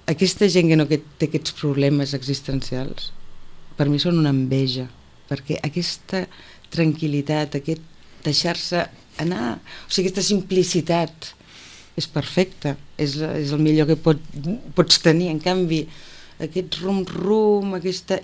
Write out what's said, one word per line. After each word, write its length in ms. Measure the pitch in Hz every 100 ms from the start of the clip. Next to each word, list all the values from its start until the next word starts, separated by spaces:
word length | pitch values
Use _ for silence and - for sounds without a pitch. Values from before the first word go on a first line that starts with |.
| -
aquesta 380 | 156 185 - 208
gent 220 | 180 170
que 80 | 160
no 80 | 151
que 140 | 151 - -
té 80 | 151
aquests 300 | 156 - -
problemes 560 | 151 139 139 143 139
existencials, 960 | 139 123 135 - 135 - 127 131 - - - - - - - -
per 160 | - 143
mi 80 | 143
són 220 | 175 170
una 100 | 151
enveja. 560 | 135 131 135 135 127 123 - - - -
Perquè 320 | 139 - 151
aquesta 640 | 143 160 175 - - 190 180 - - - -
tranquil·litat, 840 | 147 160 147 156 143 143 151 151 147
aquest 240 | 143 160 - - - -
deixar-se 600 | 156 139 170 175 - 175 - - - -
anar, 380 | 156 190 233 -
o 340 | - - -
sigui, 180 | - 185
aquesta 140 | 190
simplicitat 1120 | 180 202 180 185 180 175 156 170 156 - - - - - - - -
és 140 | - -
perfecta, 680 | 147 - - 190 - 147 139 - -
és, 180 | 151 139
és 360 | 156 156 143
el 60 | 147
millor 240 | 156 156 151
que 80 | 156
pot, 240 | - 147 - 139 143 226 -
pots 260 | 147 170 -
tenir. 280 | 170 160 180
En 80 | 156
canvi, 440 | 180 185 175 160 156 - - - - -
aquest 380 | 151 170 165 160
rum-rum, 960 | 180 196 180 - 190 220 214 208 196 190
aquesta 400 | 175 185 - 190